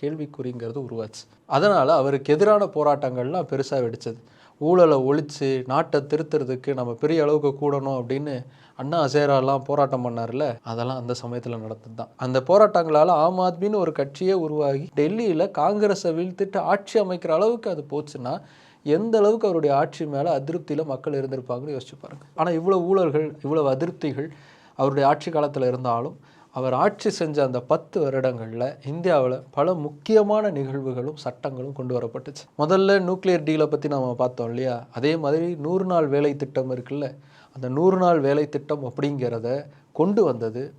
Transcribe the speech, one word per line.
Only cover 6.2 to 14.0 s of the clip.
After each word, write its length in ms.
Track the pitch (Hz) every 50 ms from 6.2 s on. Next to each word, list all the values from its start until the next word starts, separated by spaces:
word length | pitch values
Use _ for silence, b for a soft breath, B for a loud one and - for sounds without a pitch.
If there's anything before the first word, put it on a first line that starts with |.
| 160 151 151 147 135 123 131 127 - 143 135
நம்ம 200 | 127 123 120 117
பெரிய 300 | 117 147 151 165 160 147
அளவுக்கு 280 | 147 151 151 147 139 139
கூடணும் 440 | 143 147 143 143 139 135 139 135
அப்படின்னு 480 | 127 120 117 131 139 147 151 135 123 - b b b b b b
அண்ணா 300 | - 131 143 175 165 147
ஹசேராலாம் 580 | 131 135 143 147 143 139 131 131 135 139 135 139
போராட்டம் 420 | - 143 143 143 135 139 127 123
பண்ணார்ல, 500 | 120 117 117 117 113 117 135 151 135 117 117
அதெல்லாம் 360 | - 117 113 117 117 127 131
அந்த 160 | 127 120 120 120 120 -
சமயத்துல 340 | 120 120 123 120 123 117 113
நடந்தது 360 | 107 110 110 110 - 110 113
தான். 120 | 117 110 - _
அந்த 240 | - 131 127 127 131
போராட்டங்களால 640 | 131 165 180 208 214 202 202 175 165 160 151 147 156
ஆம் 340 | 175 175 151 156 175 185 180
ஆத்மின்னு 360 | 180 180 170 170 190 208 214
ஒரு 160 | 202 175 160
கட்சியே 400 | 151 -